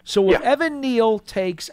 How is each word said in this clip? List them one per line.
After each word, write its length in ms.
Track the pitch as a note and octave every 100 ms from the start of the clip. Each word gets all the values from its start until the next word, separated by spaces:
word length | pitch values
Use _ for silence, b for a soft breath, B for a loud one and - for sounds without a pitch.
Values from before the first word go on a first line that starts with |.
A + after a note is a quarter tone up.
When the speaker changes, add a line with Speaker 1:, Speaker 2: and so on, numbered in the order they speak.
Speaker 1:
So 240 | - - F#3+
if 80 | E3
Speaker 2:
Yeah. 100 | -
Speaker 1:
Evan 300 | C#4+ D#4+ D4
Neal 400 | C4+ A#3+ A3+ G#3+
takes 500 | - - F#3 E3+ -